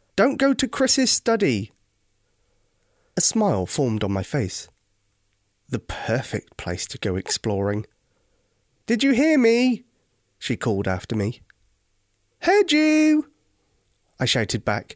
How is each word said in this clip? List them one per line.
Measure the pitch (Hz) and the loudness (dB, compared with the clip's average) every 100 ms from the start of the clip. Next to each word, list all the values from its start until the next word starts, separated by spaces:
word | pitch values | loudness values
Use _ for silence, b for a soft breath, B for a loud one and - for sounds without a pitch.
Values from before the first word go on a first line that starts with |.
| _ - | _ 0
"don't | 254 - | 0 2
go | 277 | 0
to | 269 262 | 0 -2
Chris's | - 262 - 254 | 0 0 2 0
study." | - 233 226 175 104 107 _ _ _ _ _ _ _ _ _ _ _ _ _ _ - | 0 0 0 0 0 -4 _ _ _ _ _ _ _ _ _ _ _ _ _ _ -4
A | |
smile | - 226 208 104 | -2 0 0 0
formed | 90 - 127 107 | -2 -2 0 0
on | 98 | -2
my | 98 | -2
face. | - 147 92 - - _ _ _ _ _ _ _ _ _ _ | -4 -4 -4 -8 -14 _ _ _ _ _ _ _ _ _ _
The | 120 | -10
perfect | - - - 120 - 104 - - | -8 -10 -4 -4 -4 -8 -10 -12
place | - 90 - | -8 -8 -8
to | - | -8
go | 101 92 | -4 -4
exploring. | - - 110 98 98 104 - _ _ _ _ _ _ _ _ _ - | -4 -6 -4 -2 -2 -4 -8 _ _ _ _ _ _ _ _ _ -4
"Did | 226 | 0
you | 269 | 2
hear | 240 311 302 | 4 4 4
me?" | 226 233 254 233 - _ _ _ _ _ | 4 4 2 0 -6 _ _ _ _ _
she | - 120 | -6 -2
called | 123 98 98 | 0 0 -2
after | 92 - 110 | -4 -4 -4
me. | 104 - _ _ _ _ _ _ _ _ _ _ | -4 -6 _ _ _ _ _ _ _ _ _ _
"Heard | - 403 349 | 2 2 4
you!" | 302 311 311 311 302 - _ _ _ _ _ _ _ _ - | 2 4 4 4 2 0 _ _ _ _ _ _ _ _ -4
I | 127 | -2
shouted | 123 104 110 | 0 -2 -2
back, | - 104 - | -2 -4 -6